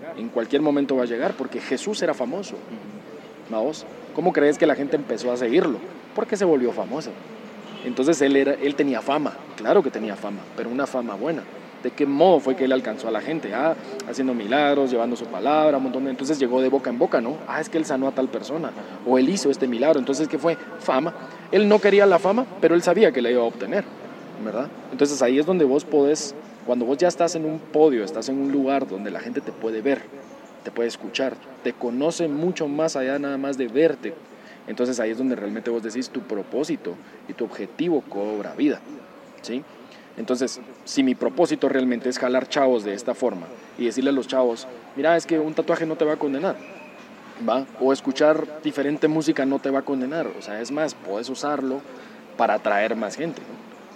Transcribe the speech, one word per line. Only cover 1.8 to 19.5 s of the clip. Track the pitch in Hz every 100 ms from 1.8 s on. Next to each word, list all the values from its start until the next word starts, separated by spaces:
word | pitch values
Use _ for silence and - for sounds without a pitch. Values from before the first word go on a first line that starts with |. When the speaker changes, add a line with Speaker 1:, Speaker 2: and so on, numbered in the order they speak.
| - 208
Speaker 1:
era | 175
famoso, | 147 123 170 196 -
Speaker 2:
Ujú. | - 220 - - - - - - -
Speaker 1:
¿va | 110
vos? | 127 151 - - - -
¿Cómo | 175
crees | 165 143 147
que | 160
la | 135
gente | 143 151
empezó | 139 113 123
a | 123
seguirlo? | 123 143 180 107 - - - -
Porque | 220 202
se | 190
volvió | 147 123
famoso. | 110 95 131 123 - - - - - - - -
Entonces | 120 135 170
él | 139 139
era, | 135
él | 143 139 143
tenía | 143 117
fama, | 107 143 139 - - -
claro | 110 185
que | 139
tenía | 110 110 98
fama, | 104 101 87 -
pero | 113
una | 123 139
fama | 131 120 98
buena. | 131 156 95 - - -
¿De | 127
qué | - 143
modo | 139 180 165
fue | 131 123
que |
él | 131
alcanzó | 131 117 107 113
a |
la | 110
gente? | 107 160 113
Ah, | 107 151 156 - - -
haciendo | 120 131
milagros, | 123 104 139 147 143 135
llevando | 123 117 120
su | 110
palabra, | 98 113 151 156 143
un |
montón | 135 127 135
de... |
Entonces | 127 135 151
llegó | 127 127
de | 131
boca | 135 131
en | 120
boca, | 175 147
¿no? | 117 156 -
Ah, | 135
es | 156
que | 160
él |
sanó | 151 135 135
a |
tal | 135 131
persona, | 117 101 151 143 104 101 - 120
o | 131
él | 131
hizo | 196 143